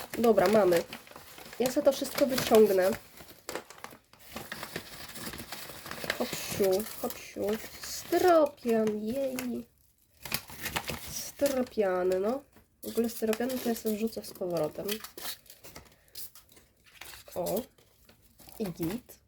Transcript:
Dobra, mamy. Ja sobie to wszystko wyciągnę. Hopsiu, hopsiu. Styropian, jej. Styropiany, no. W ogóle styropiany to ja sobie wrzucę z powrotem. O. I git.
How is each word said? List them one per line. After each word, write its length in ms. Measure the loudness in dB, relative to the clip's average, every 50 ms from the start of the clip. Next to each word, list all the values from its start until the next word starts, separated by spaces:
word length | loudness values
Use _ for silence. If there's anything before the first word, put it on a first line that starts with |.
| -10 -8 -2 4
Dobra, 300 | 4 6 8 8 8 8
mamy. 340 | 6 8 8 8 6 4 2 0 -10 -16 -16 -18 -20 -20 -20 -18 -20 -18 -18 -18 -4 -2
Ja 120 | -2 0
sobie 140 | 2 4 4
to 80 | 4
wszystko 340 | 4 4 -4 -4 0 2 2
wyciągnę. 640 | 2 2 0 4 6 8 10 10 8 8 4 4 2 0 -2 -8 -18 -20 -20 -20 -20 -20 -16 _ -10 -10 -10 -12 -12 -16 -16 -16 -16 -18 -20 _ _ -20 -20 -20 -16 -14 -14 -12 -12 -12 -12 -12 -10 -10 -12 -12 -12 -14 -14 -14 -12 -12 -12 -10 -10 -10 -12 -12 -12 -12 -12 -12 -12 -14 -14 -12 -12 -10 -10 -6 -6 -4 -4
Hopsiu, 640 | -2 -4 -4 -6 -6 -6 0 2 2 4 4 2 0 -4 -8 -6
hopsiu. 440 | -6 -6 -8 -10 -14 -14 -8 -4 -2 -2 -2 -2 -4 -12 -14 -12
Styropian, 1200 | -10 -10 -10 -10 -4 0 2 4 6 6 8 8 6 4 0 -6 0 2 2 4 2 2 0 -2 -4
jej. 640 | -4 -2 -2 -2 -2 -4 -4 -6 -6 -6 -8 -8 -12 _ _ _ _ _ _ _ _ _ _ -8 -6 -6 -6 -6 -10 -14 -10 -10 -6 -6 -6 -4 -6 -8 -8 -8 -10
Styropiany, 1120 | -10 -8 -10 -10 -4 0 0 2 2 0 -2 -2 0 0 0 2 2 2 2 2 2 2
no. 220 | 2 0 -2 -2 -6 _ _ -20 _ _ _ _
W 60 | -12 -4
ogóle 200 | 0 0 0 0
styropiany 500 | -2 -2 0 0 0 0 0 -2 -2 -2
to 100 | 0 -2
ja 60 | -2
sobie 220 | 0 0 -2 0
wrzucę 280 | 0 -2 -4 -4 -6 -12
z 80 | -12
powrotem. 540 | -8 -6 -4 -2 0 0 -2 -2 -4 -6 -6 -6 -6 -6 -8 -14 -16 -12 -10 -10 -10 -12 _ -20 -20 -20 -20 -20 -20 -20 -20 -20 -20 _ _ _ _ -14 -14 -14 -16 -20 -20 _ -20 -20 _ _ _ _ _ -20 _ -20 -18 -18 -18 -18 -18 -12 -8
O. 280 | -6 -2 -2 -2 -2 -4 -6 _ _ _ _ _ _ _ -20 -20 _ _ _ _ _ -20 -20 -8 -6
I 60 | -6
git. 540 | -6 -4 -4 -4 -4 -4 -6 -10 -14 -20 _ _